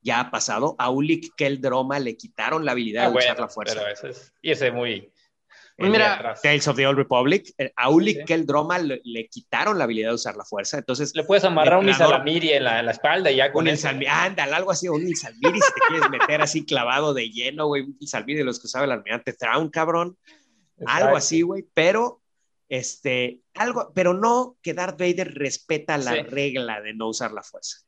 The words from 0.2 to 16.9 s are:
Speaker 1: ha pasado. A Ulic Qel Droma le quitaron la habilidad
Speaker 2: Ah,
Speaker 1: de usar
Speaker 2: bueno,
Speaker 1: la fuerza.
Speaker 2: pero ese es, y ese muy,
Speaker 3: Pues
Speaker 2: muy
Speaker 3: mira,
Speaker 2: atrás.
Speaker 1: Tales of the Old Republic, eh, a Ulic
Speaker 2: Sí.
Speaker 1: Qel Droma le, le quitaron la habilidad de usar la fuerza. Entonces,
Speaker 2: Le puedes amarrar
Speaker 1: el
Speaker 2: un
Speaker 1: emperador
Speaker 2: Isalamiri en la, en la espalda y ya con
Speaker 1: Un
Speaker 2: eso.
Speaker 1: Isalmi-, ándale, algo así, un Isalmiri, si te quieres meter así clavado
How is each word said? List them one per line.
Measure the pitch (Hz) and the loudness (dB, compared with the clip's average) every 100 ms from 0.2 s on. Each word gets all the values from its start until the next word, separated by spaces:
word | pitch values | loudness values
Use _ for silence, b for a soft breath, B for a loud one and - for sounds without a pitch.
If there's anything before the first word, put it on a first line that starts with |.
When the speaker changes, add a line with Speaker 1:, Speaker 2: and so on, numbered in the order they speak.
Speaker 1:
ha | 123 | 0
pasado. | 110 - 113 143 - | -4 -4 -2 -2 -2
A | 123 | -2
Ulic | 135 151 160 165 - | 0 0 -2 -4 -4
Qel | 139 139 | -2 0
Droma | 131 127 131 143 | -2 -2 -2 -4
le | 127 113 | -4 -8
quitaron | - - 110 156 | -16 -6 -4 -2
la | 151 | -2
habilidad | 123 113 107 | -2 -2 0
Speaker 2:
Ah, | 120 | 0
Speaker 1:
de | 120 | 2
usar | 123 | 2
Speaker 2:
bueno, | 120 | 0
Speaker 1:
la | 110 | -6
fuerza. | - 104 110 | -6 -6 -4
Speaker 2:
pero | 104 | -6
ese | 104 139 | -8 -12
es, | 127 - _ | -16 -20 _
y | - | -4
ese | 156 131 | 0 0
muy, | 120 120 101 - _ _ _ _ b b - | -2 -4 -6 -10 _ _ _ _ b b -2
Speaker 3:
Pues | 185 | 2
Speaker 2:
muy | |
Speaker 3:
mira, | 220 214 | 4 2
Speaker 2:
atrás. | 185 120 110 | 0 -6 -2
Speaker 1:
Tales | 147 147 151 | 0 2 0
of | 131 | 2
the | 135 | 2
Old | 139 | 2
Republic, | 135 123 131 190 - _ | 2 2 4 2 -2 _
eh, | 131 - | -8 -2
a | 123 | 4
Ulic | 160 202 147 | 6 4 -2
Speaker 2:
Sí. | 156 | -2
Speaker 1:
Qel | 165 147 | -2 2
Droma | 143 156 180 | 0 0 -2
le, | 160 127 | -2 -6
le | 123 117 113 | -8 -10 -10
quitaron | - - 117 180 202 | -14 -6 -2 0 2
la | |
habilidad | 127 113 110 | 0 0 -2
de | |
usar | 117 117 104 | -2 -4 -10
la | |
fuerza. | 98 101 98 147 | -8 -6 -6 -8
Entonces, | 127 127 147 | -6 -4 -4
Speaker 2:
Le | 160 | -4
puedes | 156 196 | 2 4
amarrar | 185 165 156 175 | 4 4 6 6
Speaker 1:
el | |
Speaker 2:
un | 196 | 6
Speaker 1:
emperador | - 160 139 | 6 6 6
Speaker 2:
Isalamiri | 139 165 165 | 2 0 2
en | 143 | 2
la, | 127 113 | 2 0
en | 117 | 0
la | |
espalda | 113 147 175 175 | 0 0 2 2
y | 135 | 4
ya | 135 | 2
con | 143 165 | 2 2
Speaker 1:
Un | |
Speaker 2:
eso. | 147 147 | 0 -2
Speaker 1:
Isalmi-, | 135 135 | -2 0
ándale, | 151 180 190 139 | 2 2 0 -2
algo | 156 190 | -2 0
así, | 175 180 | -2 0
un | 151 180 | -2 -2
Isalmiri, | 156 117 113 127 190 | -4 -8 0 2 4
si | 554 | 2
te | 508 523 | 4 0
quieres | 160 147 | 2 0
meter | 135 - 147 | 0 0 2
así | 151 156 | 0 -2
clavado | - 135 120 | -2 -2 2